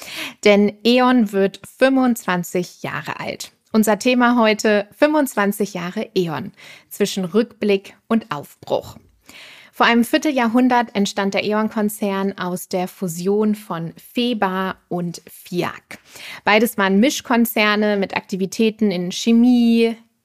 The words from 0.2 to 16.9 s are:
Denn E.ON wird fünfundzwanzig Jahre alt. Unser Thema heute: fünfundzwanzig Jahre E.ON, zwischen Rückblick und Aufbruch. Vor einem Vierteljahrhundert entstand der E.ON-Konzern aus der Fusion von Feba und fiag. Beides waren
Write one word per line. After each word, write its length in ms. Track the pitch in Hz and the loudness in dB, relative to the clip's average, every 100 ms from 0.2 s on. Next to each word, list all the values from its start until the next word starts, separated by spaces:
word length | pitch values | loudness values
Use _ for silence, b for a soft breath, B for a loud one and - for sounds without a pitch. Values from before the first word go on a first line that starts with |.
| 285 B | -12 B
Denn 300 | 208 202 208 202 | 4 4 4 0
E.ON 460 | 233 247 254 254 202 | 2 4 4 4 2
wird 300 | 196 196 - - - | 2 0 -2 -12 0
fünfundzwanzig 1040 | 262 262 254 226 - 180 175 185 180 - | 2 4 2 0 -2 -4 -2 -4 -6 -10
Jahre 380 | 139 143 - - | -12 -10 -10 -10
alt. 320 | - - - _ _ | -10 -10 -14 _ _
Unser 280 | 220 214 202 | 0 2 2
Thema 400 | 254 247 240 240 | 2 4 4 4
heute: 480 | 220 214 220 208 202 | 4 2 2 0 -2
fünfundzwanzig 840 | - 294 302 269 - 202 208 202 | 0 2 2 0 0 -2 0 -4
Jahre 340 | 175 175 214 226 185 | -6 -8 -8 -6 -2
E.ON, 340 | 170 143 196 - B B B | -2 -4 -8 -16 B B B
zwischen 360 | - 202 - | -4 -4 -4
Rückblick 680 | 185 208 226 - 214 202 - - - | -2 -2 -2 -2 -2 -2 -4 -14 -2
und 240 | 226 - | -2 -2
Aufbruch. 640 | 147 - - - - - - _ _ B B B B B | -12 -14 -16 -6 -6 -6 -18 _ _ B B B B B
Vor 120 | - | 0
einem 200 | 233 233 | 2 2
Vierteljahrhundert 880 | 226 311 311 262 233 240 254 247 240 - | 2 0 0 0 0 2 2 2 -2 -2
entstand 380 | 202 - 196 | -4 -2 -2
der 100 | 196 | -2
E.ON-Konzern 920 | - 214 220 220 208 - 208 190 196 - | -2 -2 -2 -2 -4 -2 -4 -2 -4 -6
aus 320 | 180 180 - | -6 -8 -6
der 180 | 185 185 | -6 -6
Fusion 640 | - 185 165 180 208 214 | -6 -8 -4 -2 0 0
von 380 | 208 - 170 165 - | -2 -6 -8 -8 -12
Feba 800 | - - 240 240 196 185 190 - - | -10 -4 -2 0 -2 -2 -4 -8 -8
und 320 | 175 175 170 - | -6 -6 -8 -16
fiag. 680 | - - 175 - - - - B B B B | -20 -8 -6 -6 -8 -18 -20 B B B B
Beides 340 | - 214 226 - | 2 2 2 0
waren 200 | 190 | 2